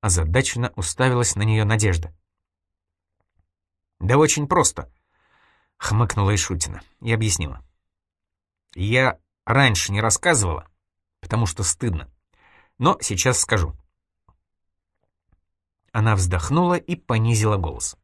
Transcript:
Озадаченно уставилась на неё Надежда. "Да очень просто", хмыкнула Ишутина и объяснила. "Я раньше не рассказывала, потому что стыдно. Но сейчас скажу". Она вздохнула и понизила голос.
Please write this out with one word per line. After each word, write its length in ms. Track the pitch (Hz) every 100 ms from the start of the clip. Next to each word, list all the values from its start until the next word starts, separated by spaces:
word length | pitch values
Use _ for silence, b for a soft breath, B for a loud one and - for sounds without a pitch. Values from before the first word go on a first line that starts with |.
Озадаченно 720 | 107 90 78 95 131 117 123 -
уставилась 600 | 95 - 131 123 120 -
на 60 |
неё 220 | 107 110
Надежда. 500 | 104 110 104 85 80 - _ _ _ _ _ _ _ _ _ _ _ _ _ _ _ _ _ _
"Да 160 | 90 131
очень 320 | 156 156 143
просто", 440 | 151 143 - - _ _ _ _ _ _ _ _ _
хмыкнула 580 | - 107 113 - 98
Ишутина 480 | 104 - 85 - - - _
и 120 | 117
объяснила. 520 | 113 110 - 78 64 - _ _ _ _ _ _ _ _ _ _
"Я 440 | - 98 123 131 - _ _
раньше 480 | - 120 135 101 -
не 80 | 98
рассказывала, 680 | 110 - 175 156 95 76 - _ _ _ _ _
потому 260 | - 113 117
что 160 | -
стыдно. 480 | 98 - 123 82 67 _ _ b b b b b
Но 200 | 131 -
сейчас 400 | - 98 131 123
скажу". 360 | - 110 80 - _ _ _ _ _ _ _ _ _ _ _ _ 52 _ _ _ _ _ _ _ _
Она 240 | 113 110 104
вздохнула 580 | 90 87 80 151 175
и 220 | 175 - 170
понизила 600 | _ 113 113 113 110 104
голос. 400 | 82 67 - -